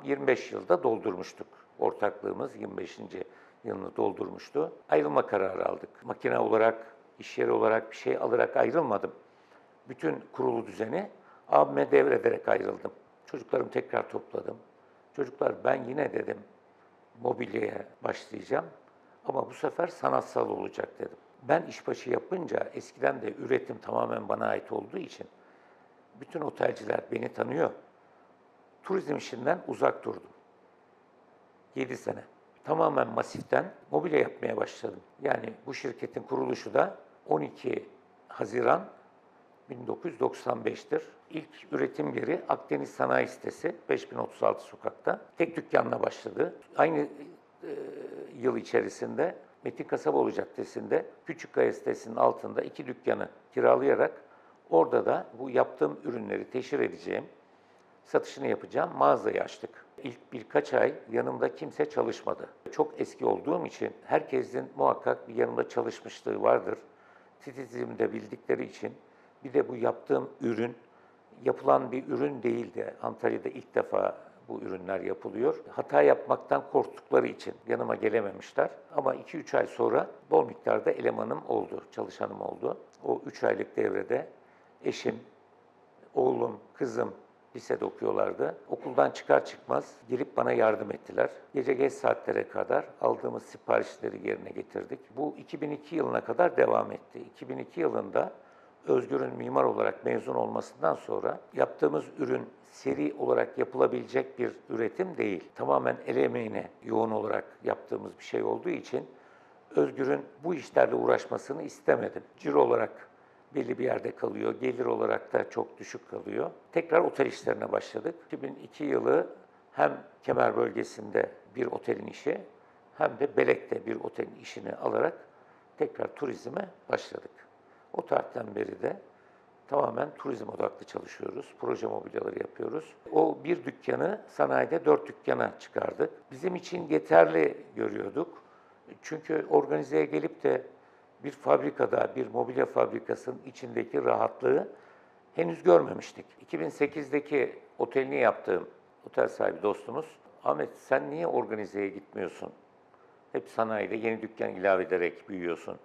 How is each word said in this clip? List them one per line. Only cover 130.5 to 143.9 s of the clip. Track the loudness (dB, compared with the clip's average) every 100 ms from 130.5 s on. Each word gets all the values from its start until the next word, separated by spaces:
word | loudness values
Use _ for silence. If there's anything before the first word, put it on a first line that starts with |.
| -4 -4 -4 -10
çalışıyoruz, | -10 -10 -10 -8 -8 -12 -6
proje | -4 -2 -2
mobilyaları | -4 -6 -6 -4 -4
yapıyoruz. | -8 -6 -6 -6 -10 -16 0
O | 4 4 2
bir | -2 -2 -4
dükkanı | -6 -4 0 0 -2 -8
sanayide | 0 2 4 2 2 4
dört | 4 2
dükkana | -8 -2 0 0 -4
çıkardık. | -6 -2 -2 0 -2 -2 -16
Bizim | -6 -4 -4
için | -6 -6 0
yeterli | 0 8 10 10 8 4 2 -8 -4
görüyorduk. | -2 -2 -4 -4 -4 -8 -20 -20 _ _ -20 -18
Çünkü | -10 -8 -2 -2 4
organizeye | 4 6 0 2 2 2
gelip | 0 -2 -2
de | 2 2 -2 -14 -20 -20 _ _
bir | -12
fabrikada, | -4 4 4 4 2 2 4 2 0
bir | -2
mobilya | 0 0 2 2
fabrikasının | 4 4 2 -4 -4 -4 -10 -12
içindeki | -14 -6 -4 -2